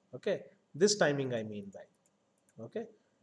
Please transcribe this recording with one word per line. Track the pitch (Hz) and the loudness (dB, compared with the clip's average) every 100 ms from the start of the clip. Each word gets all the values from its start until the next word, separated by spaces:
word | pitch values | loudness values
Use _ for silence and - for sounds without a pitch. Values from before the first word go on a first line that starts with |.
| _ 165 | _ -8
Okay, | 214 156 - - _ | -4 -4 -6 -20 _
this | 143 202 - | 2 4 6
timing | 160 143 131 120 | 4 4 0 -2
I | |
mean | 107 104 98 | -4 -8 -10
by, | - - _ _ _ _ _ _ - | -14 -20 _ _ _ _ _ _ -16
okay, | 117 220 226 - _ _ | -10 -8 -8 -12 _ _